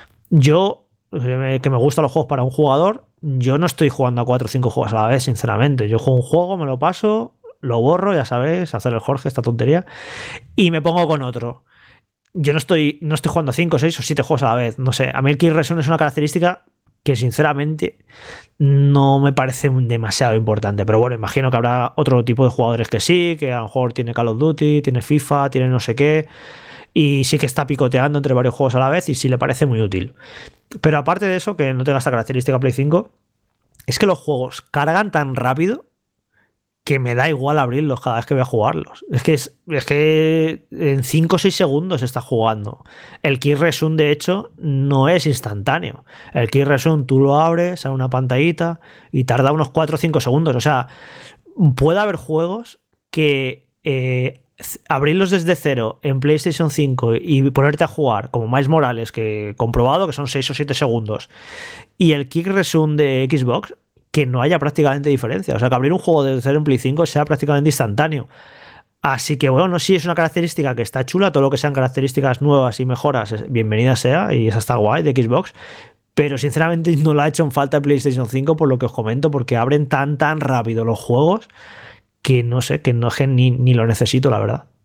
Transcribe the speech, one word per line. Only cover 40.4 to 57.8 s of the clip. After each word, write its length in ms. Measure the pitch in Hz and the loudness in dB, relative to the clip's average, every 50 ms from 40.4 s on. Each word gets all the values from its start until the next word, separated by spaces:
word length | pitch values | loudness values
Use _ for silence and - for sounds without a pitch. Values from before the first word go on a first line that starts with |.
| 160 160 160 - _ _ | 0 0 -4 -6 _ _
en 320 | - - 170 143 135 135 | -8 -4 -2 0 0 0
cinco 340 | 127 - - 160 165 165 190 | -2 0 0 0 2 2 2
o 20 | 175 | 2
seis 180 | - 196 - | 2 0 0
segundos 460 | - 185 143 135 151 170 190 180 123 | 0 0 0 0 0 -2 -2 -4 -4
está 180 | 127 123 - 123 | -4 -4 -6 -6
jugando. 640 | - - 131 113 110 113 110 107 104 107 - - - - - - - - - - | -6 -2 0 0 2 0 0 -2 -6 -10 -12 -14 -18 -20 -20 -20 -20 -20 -8 -4
El 160 | - 147 135 123 | -2 -2 -2 0
Key 160 | - 143 147 | 0 0 0
Resume, 420 | 139 165 165 143 - 160 156 160 | 2 2 0 0 0 -2 0 0
de 140 | 156 151 147 | 2 2 2
hecho, 420 | 147 147 - - 185 202 320 466 _ - | 0 -2 -2 -4 -4 -4 -6 -10 _ -8
no 500 | - 151 139 135 139 139 139 135 135 151 | -6 -2 -2 0 0 2 2 2 4 4
es 180 | 180 170 - | 2 2 2
instantáneo. 800 | 156 131 - - 110 104 101 101 123 135 170 180 107 - - - _ - - - - - | 0 -2 -2 -4 -8 -8 -6 -4 -2 -2 -2 -4 -8 -12 -16 -20 _ -20 -20 -14 -6 -2
El 160 | 131 117 110 | -2 0 0
Key 140 | - 135 135 | 2 2 2
Resume 400 | 139 143 127 - 160 160 151 131 | 2 2 2 2 2 2 0 0
tú 160 | 127 135 131 | 2 2 4
lo 200 | 139 139 139 151 | 4 4 4 4
abres, 400 | 160 165 170 170 175 180 180 - | 2 2 2 0 0 -2 -2 -6
sale 140 | - 135 135 | -6 -4 -4
una 160 | 131 131 127 | -2 -2 -2
pantallita 680 | 131 127 131 123 127 131 151 170 165 - 170 170 170 - - - - - - _ | -2 -2 -2 0 0 2 2 0 0 0 -2 -4 -4 -8 -12 -20 -20 -20 -12 _
y 140 | - 135 123 | -2 -2 0
tarda 280 | 127 117 131 131 135 | 2 2 2 2 2
unos 180 | 151 156 147 127 | 2 2 0 -2
cuatro 240 | - 160 160 151 160 | 0 -2 -2 0 -2
o 40 | 147 | -2
cinco 220 | - 165 147 139 | -2 0 0 0
segundos. 340 | - 127 123 151 165 156 123 | 0 0 0 2 2 0 0
O 40 | 123 | 0
sea, 280 | 104 151 151 127 120 - - - - - - - - - - _ _ - - - 180 143 127 | 0 0 0 0 -2 -6 -10 -20 -20 -20 -20 -20 -20 -20 -20 _ _ -12 -2 2 2 2 2
puede 260 | 127 139 160 175 202 | 2 2 2 2 2
haber 160 | 214 208 180 | 0 -2 -4
juegos 640 | 151 - - 156 160 165 175 190 226 233 - - _ _ _ _ _ _ _ | -6 -6 -4 -4 -2 -2 -2 -4 -8 -10 -14 -20 _ _ _ _ _ _ _
que, 560 | - 160 156 147 143 135 135 131 - - _ _ _ _ | -2 0 0 2 0 0 -2 -6 -8 -10 _ _ _ _
eh, 600 | - 156 135 131 127 127 127 127 127 135 135 - _ _ _ - | -6 -4 -4 -2 -2 -2 -2 -2 -2 -4 -6 -10 _ _ _ -18
c-, 220 | - - - - _ | -16 -14 -16 -10 _
abrirlos 440 | - 156 135 143 151 160 190 190 180 | -4 -2 0 2 2 2 2 0 0
desde 260 | 196 185 160 175 175 | 0 0 0 0 -2
cero 440 | 165 - 151 135 120 113 110 - _ | 0 0 -2 -2 -2 -2 -4 -6 _
en 180 | - 147 135 135 | -4 -4 -2 0
PlayStation 480 | 135 147 151 147 - 180 151 - 165 151 | 2 2 2 2 0 -2 -2 0 -2 -2
cinco 460 | - - 147 135 127 127 123 117 113 | 0 0 0 0 0 0 0 0 0
y 360 | 113 - 170 147 135 135 139 | 0 0 0 2 2 2 2
ponerte 340 | 127 139 135 147 147 147 | 2 2 2 2 2 0